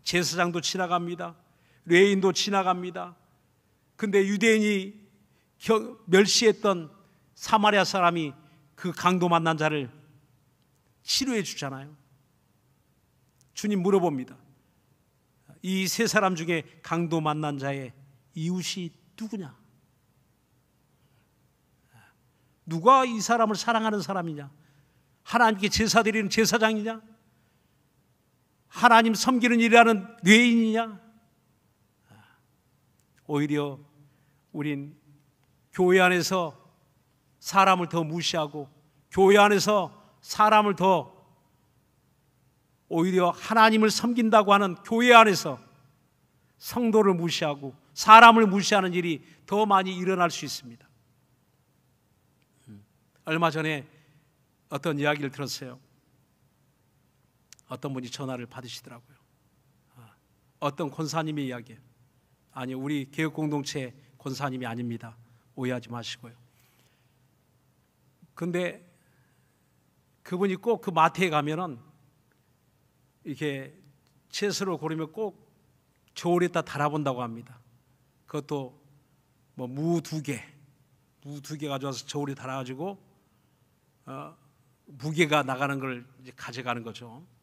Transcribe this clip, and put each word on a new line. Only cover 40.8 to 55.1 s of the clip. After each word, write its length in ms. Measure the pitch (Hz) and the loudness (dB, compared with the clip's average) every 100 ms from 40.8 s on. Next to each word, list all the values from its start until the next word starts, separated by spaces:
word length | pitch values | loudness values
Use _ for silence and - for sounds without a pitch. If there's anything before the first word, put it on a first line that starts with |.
| 185 175 131 - _ _ _ _ _ _ _ _ _ _ _ _ _ _ _ _ _ | 2 2 -2 -20 _ _ _ _ _ _ _ _ _ _ _ _ _ _ _ _ _
오히려 420 | 170 185 185 180 | -2 0 2 0
하나님을 600 | - - 226 220 220 214 | -2 -2 4 6 6 2
섬긴다고 600 | - 233 247 220 220 202 | 0 -4 -2 4 4 6
하는 220 | 202 196 170 | 2 2 -6
교회 380 | - 226 247 | -4 0 8
안에서 460 | 233 220 175 160 127 - _ _ _ _ _ _ _ _ _ | 8 8 4 -4 -12 -16 _ _ _ _ _ _ _ _ _
성도를 560 | - 240 233 214 196 | -10 -4 2 4 4
무시하고 600 | 180 170 - 156 143 139 - _ | 2 -2 -4 -4 -6 -12 -16 _
사람을 520 | - - 220 233 226 214 | -4 10 12 12 10 4
무시하는 480 | 196 180 208 185 | 2 0 0 0
일이 300 | 175 170 143 - _ - | -4 -4 -8 -10 _ -6
더 200 | 196 214 | -2 2
많이 300 | 190 185 180 | 2 0 -6
일어날 340 | 180 190 170 | -4 -2 -2
수 140 | - | -4
있습니다. 440 | 143 - 123 117 _ _ _ _ _ _ _ _ _ _ _ _ _ _ _ _ _ _ - | -12 -12 -16 -20 _ _ _ _ _ _ _ _ _ _ _ _ _ _ _ _ _ _ -20
음, 160 | 104 104 _ _ _ | -20 _ _ _ _
얼마 260 | - 160 165 | -8 -2 -2
전에 360 | 156 156 147 135 _ _ _ _ _ _ _ _ | -2 -8 -8 -12 _ _ _ _ _ _ _ _
어떤 280 | 143 165 147 | -10 -6 -4
이야기를 320 | 147 | -2